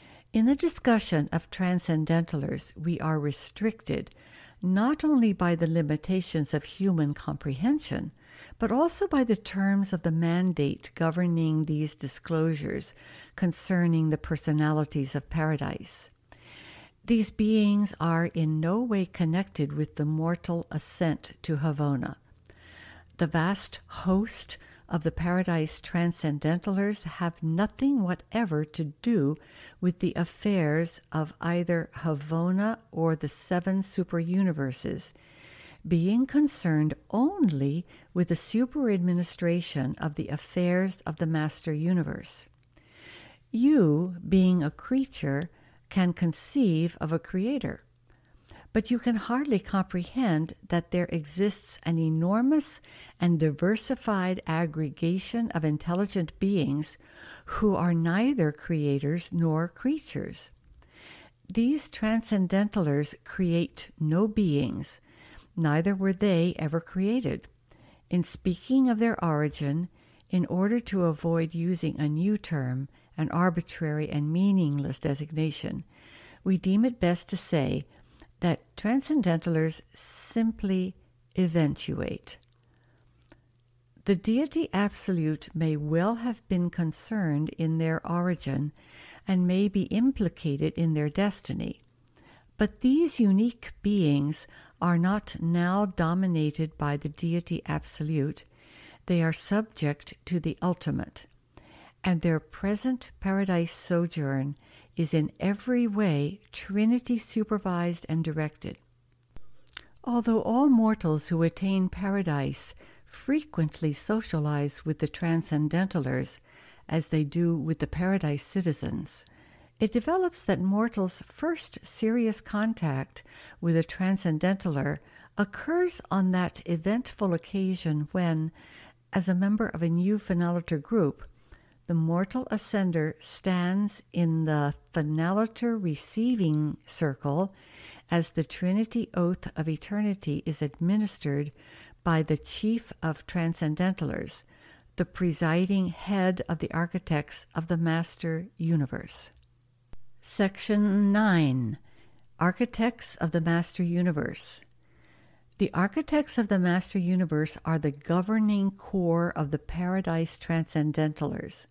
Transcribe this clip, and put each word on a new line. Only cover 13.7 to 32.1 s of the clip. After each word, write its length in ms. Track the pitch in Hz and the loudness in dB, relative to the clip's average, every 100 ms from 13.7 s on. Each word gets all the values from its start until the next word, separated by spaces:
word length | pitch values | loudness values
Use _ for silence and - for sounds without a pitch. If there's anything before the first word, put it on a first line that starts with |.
| 180 175 160 156 | 2 4 4 2
the 80 | 151 | 0
personalities 960 | - 156 - 151 151 156 151 151 135 | -2 -4 0 2 2 2 0 -2 -4
of 160 | 143 - | -4 -4
Paradise. 800 | 165 156 147 143 - - - - _ _ - - - - - - _ | -2 0 0 -4 -8 -12 -18 -20 _ _ -20 -20 -20 -20 -20 -20 _
These 280 | - 233 208 | 0 2 2
beings 600 | - 214 220 208 202 208 - | 0 2 4 4 4 0 0
are 280 | 165 165 170 | 0 2 0
in 340 | 160 156 156 | 0 0 2
no 200 | 160 208 | 2 0
way 260 | 247 202 185 | 0 0 -2
connected 640 | - 165 170 196 - 143 | 0 0 0 -2 -2 -2
with 240 | 147 151 - | -2 -4 -2
the 80 | |
mortal 640 | 151 156 165 175 - 170 - | -2 0 0 -2 -4 -6 -4
ascent 640 | 156 - - 165 - - - | -8 -8 -2 -2 -2 -6 -12
to 140 | - 151 | -4 -2
Havona. 580 | 156 143 147 135 - - _ - - - - - - - - - | 0 0 0 0 -4 -8 _ -20 -20 -20 -20 -20 -20 -20 -20 -4
The 100 | 165 | -2
vast 540 | 165 165 202 - - - | 2 0 -2 -6 -14 -16
host 680 | - 190 190 220 - - - - - - | -6 0 2 0 -6 -12 -16 -18 -20 -6
of 140 | 170 | -2
the 80 | 160 | -2
Paradise 680 | - 170 180 185 165 156 - | -2 0 2 2 0 -2 -6
Transcendentalers 1200 | - 175 170 170 160 147 151 175 208 190 202 208 | -4 0 0 0 -2 0 0 0 0 0 0 -2
have 400 | 165 - 170 - | -8 -6 -6 -4
nothing 640 | 160 165 - - 269 277 | -2 0 0 0 0 2
whatever 600 | 180 180 - 220 220 151 151 | 0 -4 -4 -4 0 -2 -2
to 180 | - 156 - | -4 -6 -4
do 340 | 240 220 139 156 - - - - | 0 2 2 0 -8 -20 -20 -4
with 180 | 180 175 | -2 0
the 140 | 180 | -2
affairs 840 | - 170 - 208 196 151 156 170 - - | -2 -4 -4 -2 2 2 2 -2 -6 -8
of 240 | 156 151 - | -4 -4 -4
either 500 | 165 175 175 170 - - | -2 -2 0 -2 -2 -6
Havona 800 | 165 | -4